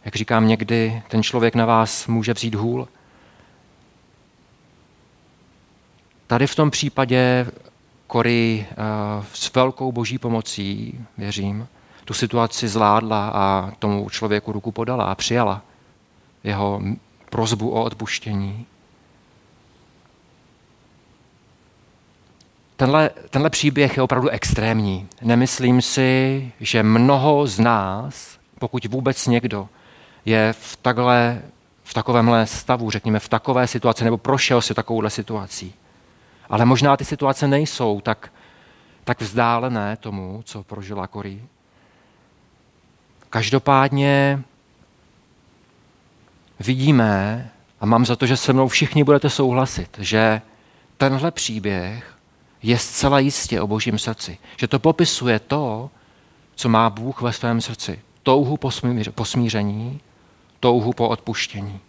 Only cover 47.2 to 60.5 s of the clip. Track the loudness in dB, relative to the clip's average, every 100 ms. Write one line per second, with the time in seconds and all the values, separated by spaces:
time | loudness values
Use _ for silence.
47.2 | 0 -4 -10 _ _ _ 2 4 4 2
48.2 | 2 0 2 4 4 2 0 2 6 4
49.2 | 4 0 0 2 0 -4 -10 -8 -2 2
50.2 | 4 2 -4 _ _ _ _ _ 0 2
51.2 | -2 -4 -6 -4 -2 -4 -4 -10 -16 -20
52.2 | _ _ _ _ 0 0 0 0 2 4
53.2 | 2 0 -2 -2 -2 -2 -2 -2 -4 -8
54.2 | -12 -14 -20 -6 -2 2 2 2 0 0
55.2 | 0 0 0 -4 -2 -6 -10 _ _ _
56.2 | _ _ _ -4 2 4 4 0 -8 -4
57.2 | -6 -4 -2 -2 -4 -10 -12 -12 _ _
58.2 | 2 2 2 -2 -6 -4 -2 -2 -4 -6
59.2 | -4 -2 -2 -2 -4 -4 -8 -12 _ _
60.2 | _ _ _